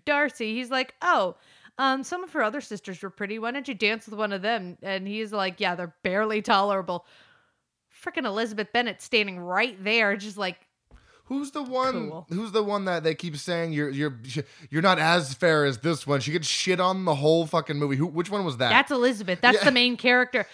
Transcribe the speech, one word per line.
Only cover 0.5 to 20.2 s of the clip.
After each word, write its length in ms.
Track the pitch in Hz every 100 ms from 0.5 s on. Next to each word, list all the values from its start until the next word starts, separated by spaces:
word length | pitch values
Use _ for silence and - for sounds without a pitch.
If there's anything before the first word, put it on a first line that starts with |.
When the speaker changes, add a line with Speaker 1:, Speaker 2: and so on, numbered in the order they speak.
Speaker 1:
he's 160 | 226 247
like, 240 | 262 269 _
"Oh, 360 | 349 302 185 - _ - - -
um, 240 | 269 269
some 220 | - 359
of 80 | 370
her 100 | 311
other 180 | 214 277
sisters 400 | - 208 - 180
were 80 | 196
pretty. 280 | - 196 220
Why 140 | 226
don't 160 | 269 277
you 60 |
dance 320 | 220 208 220 220
with 120 | 214
one 140 | 214
of 100 | 196
them?" 340 | 202 233 180 -
And 240 | 196 190 196
he's 260 | 214 214
like, 280 | 208 190 180
"Yeah, 160 | 190 175
they're 180 | 175 -
barely 400 | 185 190 220 214
tolerable." 640 | 214 202 202 196 175 175 - - _ _ _ _ _ _ _ _
Frickin' 220 | 359 330 254
Elizabeth 460 | 202 233 208 208
Bennet 280 | 233 240 -
standing 360 | - 226 202 180
right 440 | 175 185 247 190
there, 340 | 190 233 208 202
just 200 | 214 202
like, 220 | 185 180 _ _ _ - _ _
Speaker 2:
Who's 280 | _ 269 277
the 100 | 294
one? 460 | 254 254 262 185 151
Speaker 1:
Cool. 160 | 160 165
Speaker 2:
Who's 220 | 175 220
the 120 | 208
one 220 | 208 208 190
that 180 | 175
they 100 | 160
keep 220 | 151 170 147
saying, 360 | - 170 165
"You're, 160 | 147 147
you're, 280 | 139 151 120 127 147 - - -
you're 140 | 151
not 160 | 185 170
as 340 | 160 175 139
fair 320 | 131 170 156
as 140 | 143 123
this 260 | 165 151
one"? 140 | 139 143
She 140 | 131
gets 160 | 170 147
shit 320 | - 185 180
on 240 | 180 190
the 100 | 185
whole 320 | 143 151 165 160
fucking 300 | 170 156 147
movie. 160 | 147
Who? 120 | 135 151
Which 220 | 156 175
one 140 | 202
was 120 | 180 120
that? 140 | 123
Speaker 1:
That's 200 | 233 277
Elizabeth. 500 | 262 247 214 185 180
That's 180 | 247 214
Speaker 2:
Yeah. 60 |
Speaker 1:
the 60 | 277
main 260 | 254 247 240
character. 480 | 247 247